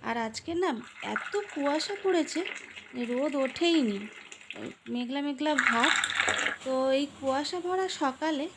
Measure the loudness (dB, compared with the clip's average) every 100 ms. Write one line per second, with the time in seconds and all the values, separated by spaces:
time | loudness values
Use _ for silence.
0 | -4 -2 -4 -6 -4 2 2 0 -6 -10
1 | -4 -4 -2 -4 -4 -2 2 2 0 0
2 | 2 4 2 -2 -4 -8 -12 -18 -12 -6
3 | -2 0 0 0 -2 2 4 6 4 0
4 | -6 -14 -18 -18 -14 -10 -10 -12 -6 -4
5 | -2 -2 -2 0 2 4 4 4 4 4
6 | 0 0 0 0 0 -2 -2 2 4 4
7 | 2 -2 -2 0 -2 -4 0 0 0 0
8 | -2 0 -2 0 -4